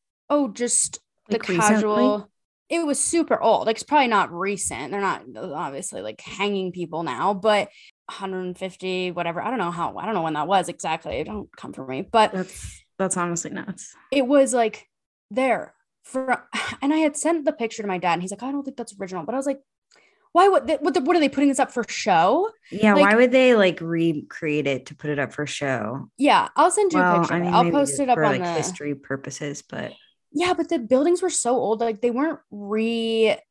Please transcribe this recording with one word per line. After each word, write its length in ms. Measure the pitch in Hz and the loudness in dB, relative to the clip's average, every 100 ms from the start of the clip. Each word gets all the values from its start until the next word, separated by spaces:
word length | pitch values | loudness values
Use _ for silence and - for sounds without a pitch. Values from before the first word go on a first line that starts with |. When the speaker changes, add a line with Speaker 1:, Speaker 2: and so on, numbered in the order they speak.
| _ _ _ | _ _ _
Speaker 1:
"Oh, 200 | 294 269 | 0 0
just 520 | 190 240 - - - _ _ _ | -2 -2 0 -2 -6 _ _ _
the 100 | 226 | -4
Speaker 2:
Like, 100 | - | 0
recently? 140 | 180 | 2
Speaker 1:
casual." 680 | 214 214 208 208 254 208 202 _ _ _ _ | 4 4 2 2 2 2 -4 _ _ _ _
It 180 | 330 311 | -2 0
was 140 | 269 | -2
super 400 | - 339 - 240 | 0 0 0 2
old. 260 | 226 214 - | 2 2 2
Like, 100 | 220 | -4
it's 60 | |
probably 240 | - 302 247 | 0 2 4
not 260 | 208 175 | 2 0
recent. 600 | 170 196 202 - 113 143 | -2 -6 -4 -6 -8 -8
They're 80 | 202 | -4
not 240 | 196 143 120 110 | -2 -4 -8 -12
obviously, 680 | 123 139 160 139 190 98 | -10 -8 -8 -8 -12 -10
like, 180 | 104 113 | -12 -12
hanging 500 | - - 202 196 185 | -16 -6 -2 -2 -4
people 320 | 180 170 160 | -6 -8 -6
now, 320 | 165 123 175 | -6 -2 -2
but 340 | 202 214 208 - - - _ - | 0 2 2 0 -10 -20 _ -18
a 40 | |
hundred 440 | - 196 185 185 180 | -12 -8 -8 -8 -8
fifty, 520 | 190 180 185 185 185 | -12 -8 -6 -4 -4
whatever. 320 | 175 170 170 | -4 -6 -4
I 80 | - | -6
don't 80 | 247 | -4
know 140 | 175 | -4
how, 240 | 170 156 - | -4 -6 -6
I 80 | |
don't 100 | 190 | -4
know 80 | 214 | -2
when 120 | 160 | -2
that 120 | 151 151 | -4 0
was 220 | 196 175 | 0 0
exactly. 560 | 170 175 165 165 117 | -6 -6 -6 -6 -6
Don't 260 | 147 208 - - | -6 -10 -14 -16
come 160 | 127 | -18
for 120 | - | -14
me, 180 | 131 131 | -10 -8
but 300 | 196 226 214 | 0 2 4
Speaker 2:
That's, 520 | 190 185 - - - _ _ | 2 -8 -10 -16 -18 _ _
that's 180 | 190 185 | -4 -2
honestly 340 | 175 170 - | -4 -4 -6
nuts. 460 | 196 - - - - _ | -10 -10 -14 -16 -20 _
Speaker 1:
it 140 | 285 254 | 0 4
was, 280 | 285 269 | 4 4
like, 340 | 240 226 - - _ _ _ _ | 4 0 -2 -18 _ _ _ _
there 440 | 214 262 202 - _ _ _ | -2 0 0 -4 _ _ _
for, 440 | - 262 262 247 - - | -10 -8 -2 -4 -4 -8
<sighs> 180 | - - | -8 -4
and 100 | 277 | 0
I 40 | 311 | 2
had 180 | 311 302 | 2 0
sent 280 | 302 339 | 0 0
the 80 | 285 | -2
picture 300 | 302 233 - | -2 -6 -6
to 60 | 208 | -4
my 100 | 185 | -2
dad, 160 | 175 | 0
and 80 | 170 | -2
he's 80 | 185 | -4
like, 120 | 202 | -8
"I 100 | 254 | -6
don't 100 | 277 | -6
think 120 | 269 - | -8 -10
that's 180 | 226 196 | -14 -12
original." 240 | 190 180 | -10 -8
But 100 | 160 | -6
I 40 | 254 | -4
was 80 | 277 | -4
like, 140 | 277 _ _ _ _ _ _ _ | -6 _ _ _ _ _ _ _
"Why 140 | 339 392 | 4 6
would 180 | 359 233 | 6 2
they, 80 | 311 | 0
what 180 | 302 | 0
the, 60 | 320 | 0
what 160 | 262 359 | 2 4
are 40 | |
they 80 | 285 | 4
putting 200 | - 285 | 2 2
this 100 | 262 | 2
up 140 | 269 | 0
for 120 | - 220 | -2 -6
show?" 600 | - - 175 175 285 427 - _ | -4 2 4 6 4 0 -6 _
Speaker 2:
Yeah, 240 | 208 214 | 2 4
Speaker 1:
Like 80 | 196 | 6
Speaker 2:
why 140 | 196 220 | 6 6
would 160 | 254 | 6
they, 240 | 262 254 233 | 6 6 6
like, 240 | 190 156 | 4 2
recreate 880 | 165 165 165 151 - - 160 151 143 | -4 0 0 0 -6 -8 -2 0 0
it 180 | 131 - | -2 -6
to 80 | |
put 160 | - 151 | -10 -6
it 80 | 143 | -4
up 140 | 131 | -4
for 120 | - | -4
show? 640 | 147 - 143 127 107 127 - - | -8 -4 -2 -2 -4 -8 -12 -2
Speaker 1:
Yeah, 300 | 277 196 - - | 4 4 2 2
I'll 140 | 330 | 2
send 220 | 359 403 | 4 2
you 80 | 240 | 4
a 20 | |
Speaker 2:
Well, 120 | 180 | 4
Speaker 1:
picture 200 | 175 170 | 4 2
Speaker 2:
I 60 | 170 | 0
Speaker 1:
of 20 | |
it. 20 | 175 | 2
Speaker 2:
mean, 80 | |
Speaker 1:
I'll 100 | 196 | 4
Speaker 2:
maybe 140 | 170 285 | 4 2
Speaker 1:
post 200 | 269 - | 0 0
it 100 | 269 | 0
up 80 | 240 | 4
Speaker 2:
for, 80 | |
Speaker 1:
on 60 | 156 | 4
Speaker 2:
like, 120 | - | 2
Speaker 1:
the 60 | - | 0
Speaker 2:
history 440 | 165 175 180 147 | -2 -4 -6 -6
purposes, 680 | 139 - 139 139 - 147 143 | -8 -6 -8 -8 -10 -10 -10
but 300 | - - - - _ _ _ | -12 -10 -10 -12 _ _ _
Speaker 1:
Yeah, 220 | 294 349 | -4 -2
but 140 | 359 330 | 0 -2
the 100 | 330 | -2
buildings 440 | 220 254 302 359 | 2 2 4 2
were 80 | 370 | 0
so 260 | - 240 247 | -2 0 0
old. 240 | 185 220 | 0 0
Like, 200 | 233 214 | -2 -2
they 100 | 240 | -2
weren't 280 | 233 311 294 _ | 0 -2 -4 _
re-, 880 | 208 202 214 226 233 226 226 220 - _ | -16 -6 -2 -2 -2 -2 2 2 0 _